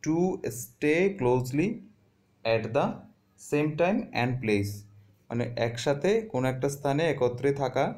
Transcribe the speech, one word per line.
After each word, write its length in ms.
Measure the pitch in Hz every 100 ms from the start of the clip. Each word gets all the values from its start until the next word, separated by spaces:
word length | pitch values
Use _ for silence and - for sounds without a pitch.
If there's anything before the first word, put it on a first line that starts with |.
to 140 | 151 165 185 - - 120
stay 400 | - _ 151 160 196 196
closely 480 | 123 127 127 143 190 240 - _ _ _ _ _ 113
at 180 | 113 110 127
the 100 | 196 - - _ _ _ -
same 180 | 147 151 156
time 180 | 175 233 - -
and 100 | 123 127
place, 300 | 110 104 101 - - - _ _ _
মানে 140 | 120 120 -
একসাথে 540 | 117 117 - 143 185 220
কোনো 240 | 220 127 131
একটা 200 | 127 139
স্থানে 340 | 143 143 143 165
একত্রে 360 | 143 123 123 143
থাকা 320 | 139 131 131 160